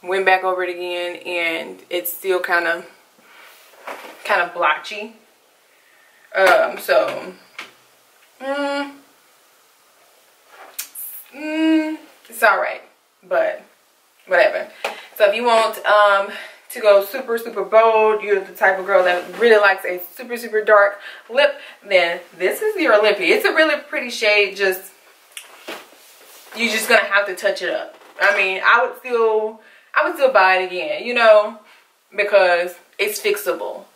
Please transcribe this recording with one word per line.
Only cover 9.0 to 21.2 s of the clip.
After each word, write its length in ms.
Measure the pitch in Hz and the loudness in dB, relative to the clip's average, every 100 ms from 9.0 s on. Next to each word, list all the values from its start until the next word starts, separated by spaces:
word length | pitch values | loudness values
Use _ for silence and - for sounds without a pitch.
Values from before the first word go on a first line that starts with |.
| _ _ _ _ _ _ _ _ _ _ _ _ _ _ _ - - - - - - - - | _ _ _ _ _ _ _ _ _ _ _ _ _ _ _ -20 -20 -16 -14 -14 -16 -18 -20
mm, 640 | 269 311 311 320 320 311 311 - _ _ | -12 -8 -2 2 2 0 -8 -14 _ _
it's 140 | - | 0
all 160 | 226 190 | 2 2
right, 240 | - - - _ _ _ | -2 -8 -16 _ _ _
but 420 | - 180 - - - _ _ _ _ _ - | -4 -2 -2 -4 -16 _ _ _ _ _ -2
whatever. 420 | 185 - - - - - - - - | 2 2 0 -10 -12 -14 -14 -20 0
So 120 | 202 | 2
if 60 | |
you 100 | 214 | 2
want, 400 | 240 226 220 - - | 2 2 2 -2 0
um, 440 | 208 208 196 202 - - - _ | 4 4 4 -2 -8 -16 -20 _
to 100 | 240 | -2
go 240 | 214 202 | 4 4
super, 340 | 196 269 - 233 | 2 -8 -6 -6
super 260 | 233 208 | -6 -8
bold, 580 | 185 214 226 220 214 214 | 2 4 6 4 2 2
you're 180 | 202 196 | 0 -2
the 120 | 190 | -2
type 260 | - 196 190 | 0 0 0
of 80 | 185 | 2
girl 160 | 190 | 2
that 360 | 180 180 - 190 | 2 0 -4 0
really 200 | 233 214 | 4 6
likes 260 | 202 185 | 4 0
a 160 | - 180 - | -4 -8 -10
super, 220 | - 240 233 | -18 -12 -10
super 280 | 233 214 | -4 -4
dark 360 | 208 208 202 - - - | 4 4 4 0 -18 -20